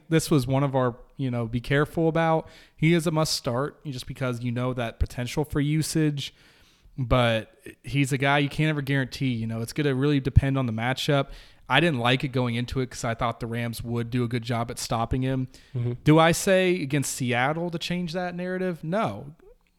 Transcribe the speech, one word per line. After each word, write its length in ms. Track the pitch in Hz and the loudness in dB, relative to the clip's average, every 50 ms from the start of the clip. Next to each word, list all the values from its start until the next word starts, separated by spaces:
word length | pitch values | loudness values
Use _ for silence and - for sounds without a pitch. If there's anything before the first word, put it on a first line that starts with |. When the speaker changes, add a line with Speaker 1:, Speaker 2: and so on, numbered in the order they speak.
| _ - | _ 0
Speaker 1:
this 200 | 160 160 - - | 2 2 2 4
was 140 | 170 147 123 120 | 2 2 2 2
one 160 | 135 135 143 | 0 0 0
of 120 | 139 131 | 2 2
our, 220 | 135 127 123 117 - - - _ - | 2 0 0 -2 -4 -14 -18 _ -6
you 120 | 139 127 | -4 -4
know, 140 | 120 120 117 113 | -2 -2 -4 -2
be 140 | 117 123 | -4 -4
careful 480 | 117 - 143 143 151 147 - 170 165 165 | -2 0 2 2 2 2 0 0 0 2
about. 400 | 160 165 165 160 160 160 - - - - - _ _ | 2 2 2 2 2 0 -2 -6 -16 -20 -20 _ _
He 180 | - 156 160 170 | 2 4 4 4
is 120 | 170 156 175 | 4 2 2
a 40 | |
must 220 | 160 156 156 - - | 0 0 0 0 -2
start 480 | - - - 117 120 139 147 - _ - | -4 -2 -2 -2 -2 -2 -4 -6 _ -10
just 220 | 151 131 127 - - | -10 -10 -10 -10 -10
because 340 | 135 - 135 127 123 117 120 | -8 -6 -4 -4 -4 -4 -4
you 80 | 123 | -4
know 220 | 117 123 123 127 127 | -2 -2 -2 -2 -2
that 260 | 123 120 113 - - | -2 -4 -4 -2 -2
potential 460 | - - - - 123 120 - - 147 | -4 -2 -2 -6 -6 -4 -2 -2 -2
for 160 | - - 156 | 0 0 0
usage, 720 | 139 147 151 156 143 - - 165 156 151 147 139 135 - - _ _ - _ _ _ _ _ _ _ - - - | 2 2 2 0 0 0 2 2 2 2 0 -2 -6 -10 -12 _ _ -20 _ _ _ _ _ _ _ -16 -8 -6
but 580 | 131 113 131 127 120 117 113 110 104 - _ _ - - - _ - | -2 2 2 4 4 4 2 0 -2 -6 _ _ -20 -20 -20 _ -10
he's 280 | 127 110 139 143 127 | -4 0 0 0 2
a 60 | 139 127 | 0 0
guy 220 | 139 139 143 147 | 2 2 2 2
you 100 | 147 139 | 2 0
can't 200 | - - 156 156 | 0 0 0 0
ever 120 | 156 143 | 0 -2
guarantee. 500 | 139 131 143 139 131 127 - - 139 131 123 | -2 -2 0 0 -2 -2 -4 -4 -2 -2 -2
You 140 | 113 110 113 | -2 -4 -4
know, 140 | 113 113 | -4 -6
it's 120 | 117 - - | -6 -6 -4
gonna 220 | - 147 143 135 | -2 0 0 0
really 240 | 127 135 147 147 139 | 2 2 2 2 2
depend 380 | 131 135 - - - 135 135 135 | 2 6 6 6 6 6 0 0
on 80 | 131 | 0
the 80 | 120 110 | 0 -2
matchup. 540 | 110 113 123 131 - - - 147 139 139 - - - - - - - - - | -2 -2 -2 -2 -2 0 0 2 0 0 -2 -8 -18 -20 -20 -20 -14 -4 2
I 100 | 127 139 | 4 4
didn't 200 | 160 175 151 120 | 4 4 2 2
like 260 | 117 120 127 131 - | 2 2 2 2 0
it 20 | 139 123 | -2 -2
going 220 | 131 127 120 117 | 0 0 0 -2
into 260 | 120 123 120 - 135 | -4 -4 -4 -4 -4
it 80 | 131 120 | -4 -4
'cause 140 | - - - | -6 -6 -4
I 80 | 123 113 | -4 -4
thought 260 | - 127 117 117 - | -2 -2 -4 -4 -4
the 80 | - 113 | -6 -6
Rams 340 | 117 117 117 117 113 - | -4 -4 -4 -4 -6 -8
would 280 | - 117 120 117 117 117 | -8 -6 -4 -4 -4 -2
do 160 | 117 123 123 | -2 -2 -2
a 20 | 117 | 0
good 160 | 120 123 113 | -2 -4 -4
job 260 | 117 123 113 120 117 | -2 -4 -4 -4 -4
at 80 | 120 - | -6 -8
stopping 440 | - - 131 113 113 113 - 131 | -6 -4 -2 -2 -2 -2 -2 -2
him. 260 | 127 131 135 131 127 - - - - - - | 0 0 0 -2 -4 -6 -8 -18 -18 -10 -6
Speaker 2:
Mm-hmm. 200 | 127 120 120 120 - - | -4 -4 -4 -4 0 4
Speaker 1:
Do 160 | 147 151 160 | 6 8 8
I 140 | 160 165 165 | 8 6 4
say 480 | - - 196 190 185 185 180 180 185 | 2 2 4 4 4 4 4 2 0
against 320 | 160 135 147 147 131 - - | -2 -2 -2 -2 -2 -2 -4
Seattle 540 | - 139 120 120 117 123 139 156 165 170 175 | -4 -2 0 0 2 2 0 0 -2 -4 -6
to 100 | 165 165 | -6 -6
change 320 | - - 175 175 180 170 156 | -6 -4 -4 -4 -4 -4 -4
that 220 | 185 180 180 175 | -6 -6 -6 -6
narrative? 480 | 175 180 180 185 185 185 185 175 156 - | -6 -6 -6 -4 -4 -4 -4 -4 -6 -6
No. 500 | 156 175 214 226 131 101 104 117 139 156 _ - 403 480 _ _ _ _ | -4 -2 -2 -2 -2 -4 -6 -12 -16 -18 _ -20 -20 -20 _ _ _ _